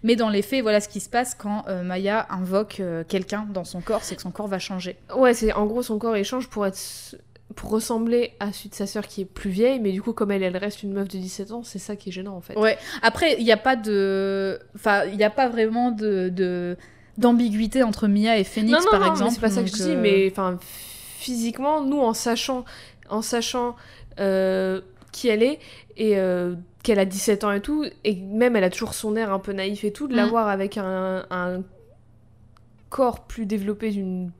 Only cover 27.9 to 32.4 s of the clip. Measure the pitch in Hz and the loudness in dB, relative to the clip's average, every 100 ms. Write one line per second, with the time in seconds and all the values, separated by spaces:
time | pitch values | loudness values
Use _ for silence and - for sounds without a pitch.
27.9 | - - 185 190 214 247 226 180 - 226 | -2 -2 -2 -4 2 4 4 2 0 -6
28.9 | - 214 214 220 196 196 196 190 202 208 | -4 -4 -2 0 -2 -4 -4 -4 -2 -4
29.9 | 202 294 240 233 226 214 196 196 208 190 | -4 -2 2 2 2 0 0 -2 -4 -4
30.9 | 190 185 185 - 180 180 185 190 - - | -2 -2 -4 -6 -4 -4 -6 -10 -16 -20
31.9 | - _ - - - | -20 _ -20 -20 -20